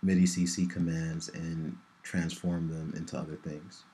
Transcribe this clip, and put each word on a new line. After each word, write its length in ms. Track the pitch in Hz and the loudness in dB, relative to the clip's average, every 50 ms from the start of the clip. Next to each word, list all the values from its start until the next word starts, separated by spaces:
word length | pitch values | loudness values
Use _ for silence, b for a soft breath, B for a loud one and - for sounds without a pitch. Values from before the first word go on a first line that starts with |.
| - | 4
midi 240 | 95 95 90 90 | 6 6 8 6
C 200 | 90 - 90 90 | 6 6 4 2
C 200 | 87 - - 90 | 2 2 2 0
commands 600 | 87 - - 87 85 82 82 80 80 80 82 80 - | 0 2 0 0 2 2 0 0 -2 -2 -4 -6 -8
and 480 | - - 82 82 82 - 80 78 - - - _ _ _ _ | -8 -8 -6 -4 -4 -4 -4 -6 -6 -10 -14 _ _ _ _
transform 680 | - - 90 82 82 80 - - 87 87 85 82 80 | -2 -2 0 0 0 -2 -2 -2 0 0 0 0 -2
them 240 | 80 80 80 78 73 | -2 -4 -4 -6 -6
into 200 | 80 80 - - | -6 -6 -6 -6
other 200 | 78 - 78 76 | -6 -6 -6 -8
things. 480 | 76 - 82 76 76 80 190 - - - - | -8 -8 -8 -8 -8 -10 -14 -18 -20 -20 -20